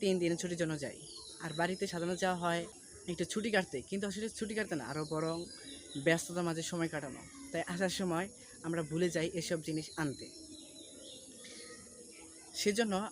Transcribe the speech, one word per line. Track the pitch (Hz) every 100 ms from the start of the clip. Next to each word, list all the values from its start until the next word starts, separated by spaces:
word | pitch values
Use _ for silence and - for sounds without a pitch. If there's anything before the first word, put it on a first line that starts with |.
তিন | 196 185
দিনের | 170 170
ছুটির | 180 170
জন্য | 165 151
যাই, | 131 92 - - - -
আর | 165
বাড়িতে | 151 175 185 190
সাধারণত | 175 170 180
যাওয়া | 190 180
হয় | 175 170 165 - - - -
একটু | 170
ছুটি | 170 220 220
কাটতে, | 202 185 135
কিন্তু | - 196 202
আসলে | 196 220
ছুটি | - 208
কাটতে | 214 196
না, | 165
আরও | 117 147 151
বরং | 156 160 165 175 - - - - 143
ব্যস্ততার | 147 165 - 175
মাঝে | 175 160
সময় | 160 175 165
কাটানো। | 151 143 - - - -
তাই | 165 170
আসার | 175 190
সময় | - 185 165 196 - - -
আমরা | 165 165
ভুলে | 156 160 180
যাই | 165 160
এসব | 170 160 170
জিনিস | 156 156 156 -
আনতে। | 147 123 - - - - - - - 269 539 508 508 480 494 480 480 480 480 494 480 - - - -
সেজন্য | - 208 208 220 190 220